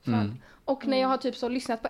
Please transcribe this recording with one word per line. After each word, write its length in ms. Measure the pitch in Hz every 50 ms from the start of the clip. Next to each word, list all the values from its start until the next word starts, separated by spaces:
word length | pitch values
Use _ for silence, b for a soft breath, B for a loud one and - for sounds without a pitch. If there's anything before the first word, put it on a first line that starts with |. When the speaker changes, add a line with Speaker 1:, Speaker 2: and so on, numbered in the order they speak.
| _
Speaker 1:
fall. 80 | - 117
Speaker 2:
Mm. 240 | 110 104 101 117 131 B B B B B
Speaker 1:
Och 200 | - 269 262 -
när 120 | 269 269
jag 60 | 262 262
Speaker 3:
Mm. 80 | 262
Speaker 1:
har 60 | 262
typ 180 | 254 - 254 220
så 140 | - 254 240
lyssnat 320 | 247 262 - - 233 226
på 60 | -